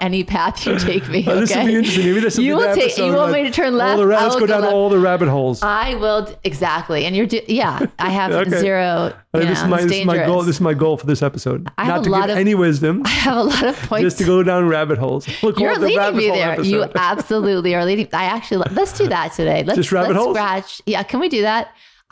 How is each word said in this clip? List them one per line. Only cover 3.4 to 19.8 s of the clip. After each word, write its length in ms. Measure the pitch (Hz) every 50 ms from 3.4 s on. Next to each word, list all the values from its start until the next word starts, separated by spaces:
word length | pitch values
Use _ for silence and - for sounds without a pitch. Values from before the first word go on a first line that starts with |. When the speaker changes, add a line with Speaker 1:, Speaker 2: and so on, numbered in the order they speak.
| 285
Speaker 1:
me 40 | 262
to 60 | 233
turn 180 | - 359 262 247
Speaker 2:
all 40 | 240
Speaker 1:
left? 200 | 240 262 262 208
Speaker 2:
the 80 | 202 196
ra-, 100 | 214 214
Speaker 1:
I 40 | 226
Speaker 2:
let's 100 | 226 254
Speaker 1:
will 60 | 254
Speaker 2:
go 60 | 226 208
Speaker 1:
go 40 | 214
Speaker 2:
down 80 | 208
Speaker 1:
left. 120 | 208 202 202
Speaker 2:
all 140 | 202 202 202
the 80 | 202 185
rabbit 300 | 185 185 180 175 175 143
holes. 340 | 131 143 131 127 123 113
Speaker 1:
I 320 | 208 208 208 214 226 262 254
will 300 | 220 208 214 214 214 202
d-, 80 | 208 - -
exactly. 640 | - 190 147 139 175 170 151 165 170 - 165 147 -
And 80 | 175 185
you're 100 | 190 233
d-, 180 | - 233 220 -
yeah, 400 | - 214 - 226 175 139 - 277 - - -
I 100 | 170 185
have 220 | 190 196 190 185
Speaker 2:
<laughs> 80 | 170 165 196 190
Okay. 20 | 175 175
Speaker 1:
zero, 560 | 196 196 190 185 180 180 170 170 170 - - - - _
Speaker 2:
I 60 | - 160
think 60 | 165
Speaker 1:
you 60 | 170
Speaker 2:
this 80 | 185 -
is 60 | -
Speaker 1:
know, 60 | 185
Speaker 2:
my, 60 | 180
Speaker 1:
it's 100 | 170 175
Speaker 2:
this 120 | 175 185 196
is 40 | 190
my 100 | 180 170
goal, 80 | 175 160
Speaker 1:
dangerous. 200 | 160 175 180 175
Speaker 2:
this 100 | 175 156
is 40 | -
my 140 | 185 160 156
goal 220 | 135 156 160 156
for 100 | - -
this 160 | 139 147 -
episode. 460 | 147 139 - - - 131 127 - 175 - - -
Speaker 1:
I 60 | 196
have 100 | 240 175
Speaker 2:
Not 60 | -
Speaker 1:
a 40 | 226
Speaker 2:
to 60 | 190
Speaker 1:
lot 100 | 196 190
Speaker 2:
give 80 | 196 202
Speaker 1:
of, 80 | 208 185
Speaker 2:
any 160 | 196 208 214
wisdom. 460 | 190 180 170 151 139 156 156 170 220 285
Speaker 1:
I 40 | 214
have 260 | 247 277 277 269 254
a 60 | 233 220
lot 180 | 285 285 269 269
of 160 | 240 285 -
points. 200 | - - 220 214
Speaker 2:
Just 160 | 180 180 - -
to 60 | 196
go 180 | 165 185 185
down 240 | 185 185 180 180 180
rabbit 320 | 170 160 156 156 147 151 113
holes. 300 | 131 131 131 143 - - - -
We'll 120 | - 220
call 100 | - -
Speaker 1:
You're 100 | 220 -
Speaker 2:
it 60 | 480 494
the 80 | 311
Speaker 1:
leading 120 | 262 453 202
Speaker 2:
rabbit 180 | 202 415 370
Speaker 1:
me 100 | 226 220
Speaker 2:
hole 100 | 208 185
Speaker 1:
there. 140 | 185 175 165
Speaker 2:
episode. 200 | 160 160 170 190
Speaker 1:
You 140 | 202 214 202 - -
absolutely 800 | 180 180 175 202 202 294 - 220 220 202 202 196 180 170 180 175
are 80 | 175 175
leading. 240 | 180 196 208 202 -
I 120 | - 196 185
actually 340 | 185 208 233 - - 220 185
lo-, 140 | 170 -
let's 260 | 190 214 403 381 - -
do 80 | 415
that 260 | 277 190 175 156 165
today. 300 | - - 165 160 156 156
Let's, 140 | 151 156 226
Speaker 2:
Just 160 | 180